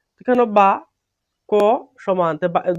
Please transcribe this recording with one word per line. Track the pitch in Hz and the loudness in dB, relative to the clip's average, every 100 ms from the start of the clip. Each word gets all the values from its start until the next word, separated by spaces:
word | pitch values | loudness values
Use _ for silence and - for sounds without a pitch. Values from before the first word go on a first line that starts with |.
| _ _ | _ _
এখানে | - 247 | -4 0
বা | 233 208 196 - - _ _ _ _ _ - | 0 2 2 0 -6 _ _ _ _ _ -4
ক | 208 208 262 - _ | 0 2 0 -4 _
সমান, | - 185 170 156 | -4 -2 -2 -2
তো | 180 | -4
বা-, | 175 185 | -2 -4